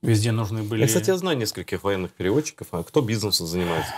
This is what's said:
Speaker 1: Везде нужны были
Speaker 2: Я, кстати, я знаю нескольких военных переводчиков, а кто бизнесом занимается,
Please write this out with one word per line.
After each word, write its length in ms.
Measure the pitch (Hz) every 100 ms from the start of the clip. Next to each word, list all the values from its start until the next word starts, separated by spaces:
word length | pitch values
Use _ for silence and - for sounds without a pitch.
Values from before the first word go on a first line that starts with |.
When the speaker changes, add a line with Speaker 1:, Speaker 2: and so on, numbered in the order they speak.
Speaker 1:
Везде 300 | - 110 110
нужны 300 | 110 107 110
были 180 | 104 110
Speaker 2:
Я, 60 | 120
кстати, 220 | 180 180
я 80 | 185
знаю 200 | 185 147
нескольких 460 | 107 - 87 92
военных 280 | 98 98 87
переводчиков, 560 | _ 92 120 151 - -
а 120 | 87
кто 180 | 85 -
бизнесом 460 | 120 113 107 92 85
занимается, 440 | 87 87 82 78